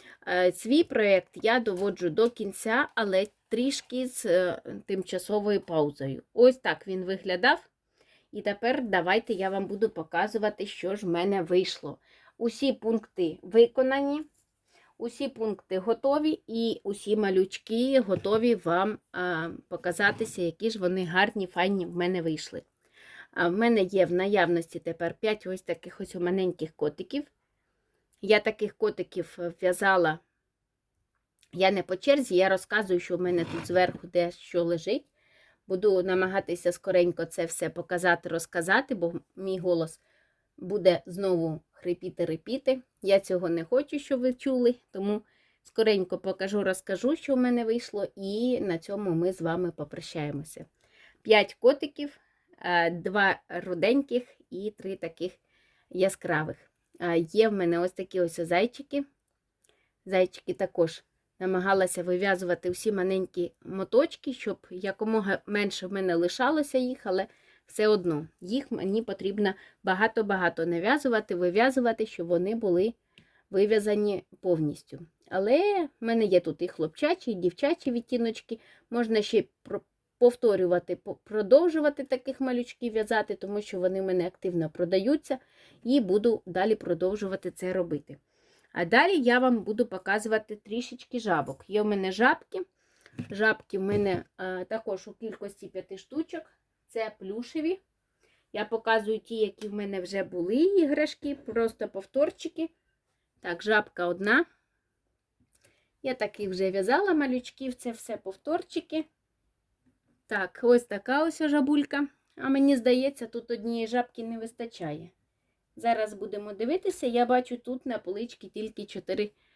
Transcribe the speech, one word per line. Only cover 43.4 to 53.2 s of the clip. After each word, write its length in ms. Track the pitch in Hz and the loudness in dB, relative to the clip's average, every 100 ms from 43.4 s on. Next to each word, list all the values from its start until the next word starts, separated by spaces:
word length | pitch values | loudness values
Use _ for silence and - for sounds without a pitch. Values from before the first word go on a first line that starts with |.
| 175 | 0
не 140 | 170 | -2
хочу, 360 | 165 247 294 294 | 0 -2 0 -6
щоб 200 | - 262 | -4 -2
ви 120 | 254 | 0
чули, 420 | 254 277 254 240 247 _ | -2 -2 2 2 0 _
тому 300 | 190 202 208 - _ _ _ | -6 -4 -4 -6 _ _ _
скоренько 540 | _ - 220 202 180 180 | _ 0 2 2 0 -4
покажу, 460 | 190 190 190 202 | -4 -4 -2 -2
розкажу, 520 | 196 185 - 185 247 320 | -2 -4 -6 -2 0 -2
що 180 | - | 0
в 40 | 254 | 0
мене 280 | 247 240 220 | 2 0 0
вийшло, 420 | 233 - 202 196 - | -2 -4 -6 -6 -6
і 440 | 196 208 247 247 | -6 -2 0 0
на 160 | 190 165 | -2 -4
цьому 340 | - 202 202 | -6 -6 -2
ми 220 | 165 180 | 0 0
з 80 | 185 | -2
вами 300 | 165 175 175 | -4 -2 -4
попрощаємося. 960 | - 147 - - 165 147 143 151 - - _ _ _ _ _ | -6 -12 -12 -10 -8 -6 -8 -10 -16 -18 _ _ _ _ _
П'ять 320 | 214 214 202 | 4 4 4
котиків, 640 | - 240 285 294 - 285 - _ _ _ _ | 2 2 4 -2 -8 -12 -12 _ _ _ _
е, 300 | 175 175 170 | -2 2 2
два 480 | 175 190 202 | -2 -2 2